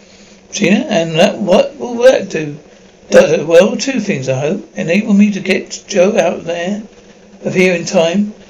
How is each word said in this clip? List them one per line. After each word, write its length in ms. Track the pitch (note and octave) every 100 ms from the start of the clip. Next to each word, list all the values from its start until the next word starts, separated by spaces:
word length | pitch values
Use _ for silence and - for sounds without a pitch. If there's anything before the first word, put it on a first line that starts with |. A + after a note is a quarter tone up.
| - - - - -
Tina, 280 | - E3+ A#3+
and 340 | B3+ E3+ E3 D#3+
that, 180 | G#3 A3
what 400 | F3 G#3 - -
will 160 | A#3+ A#3 B3+
that 260 | A#3 G3
do? 260 | E3 D3 D3 - - - _ -
Doctor, 340 | G#2 - E3 D3+
well, 320 | E3+ G3+ B3
two 220 | C4+ B3+
things, 300 | - D3 C3
I 100 | C3
hope. 280 | D3 G3+ - -
Enable 380 | D#3 F#3+ A3
me 160 | G3+ G#3
to 100 | F#3+
get 440 | F#3 G3+ - - -
Joe 300 | F#3+ F#3+ A3
out 260 | E3 -
there, 380 | D#3+ E3+ F3 G#3 - - - - - - -
of 80 |
here 220 | F#3+ F#3 F3
in 100 | E3
time, 480 | F#3 E3 G3 - -